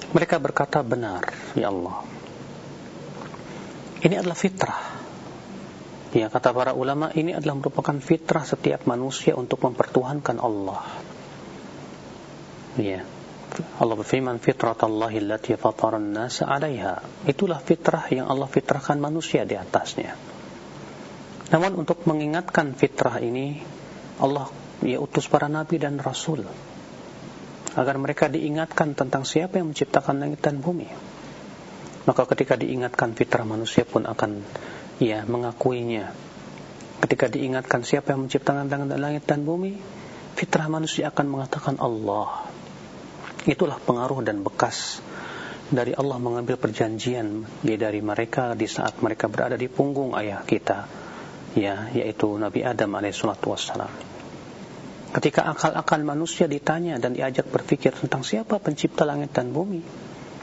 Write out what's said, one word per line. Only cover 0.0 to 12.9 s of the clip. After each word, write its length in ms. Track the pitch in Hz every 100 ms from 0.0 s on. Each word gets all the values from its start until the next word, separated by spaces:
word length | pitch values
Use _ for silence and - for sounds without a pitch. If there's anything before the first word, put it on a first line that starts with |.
| -
Mereka 240 | 160 170 165
berkata, 480 | 139 - 143 151
"Benar, 480 | 120 123 113 92 - - - -
ya 160 | 101
Allah." 320 | 95 87 - - - - - - - - - - - - - - - - - - - - -
Ini 160 | 160 196
adalah 160 | 180 165
fitrah. 440 | 190 190 - - - - - - - - - - - - - - -
Ya, 160 | 120 110
kata 240 | 123 127
para 240 | 120 127 131
ulama, 320 | 131 143 156 160
ini 160 | 160
adalah 240 | 160 151 139
merupakan 400 | 143 - - 143
fitrah 400 | - 165 - 165
setiap 400 | 139 - 143 139
manusia 480 | - 120 131 - - 147
untuk 240 | 123 131
mempertuhankan 800 | 127 - - - 127 147 139 117
Allah. 400 | 120 104 95 87 - - - - - - - - - - - - - - - - - - - 123
Ya. 320 | 101